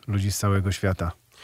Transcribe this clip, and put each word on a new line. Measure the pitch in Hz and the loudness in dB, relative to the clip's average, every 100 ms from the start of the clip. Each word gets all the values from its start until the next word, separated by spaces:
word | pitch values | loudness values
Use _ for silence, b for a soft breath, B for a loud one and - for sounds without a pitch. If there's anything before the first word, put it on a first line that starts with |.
| - | -4
ludzi | 101 101 | 0 0
z | - | 0
całego | 101 98 95 | 2 2 0
świata. | - 95 92 85 - _ B | 0 0 0 -4 -6 _ B